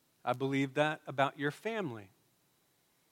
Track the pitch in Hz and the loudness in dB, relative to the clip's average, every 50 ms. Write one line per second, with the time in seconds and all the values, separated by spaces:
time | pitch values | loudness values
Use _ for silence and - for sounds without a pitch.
0 | _ _ _ _ - 120 127 123 135 135 139 135 139 135 131 147 151 156 156 - | _ _ _ _ -2 -2 0 0 0 0 2 2 2 2 2 2 2 2 2 -4
1 | - - 143 139 - 143 - 151 139 147 143 - - 214 226 214 190 135 113 110 | -8 -6 0 2 2 2 2 -2 -2 -2 -4 -4 -6 -6 -4 -2 -4 -4 -6 -8
2 | 98 92 _ _ _ _ _ _ _ _ _ _ _ _ _ _ _ _ _ _ | -12 -18 _ _ _ _ _ _ _ _ _ _ _ _ _ _ _ _ _ _
3 | _ _ | _ _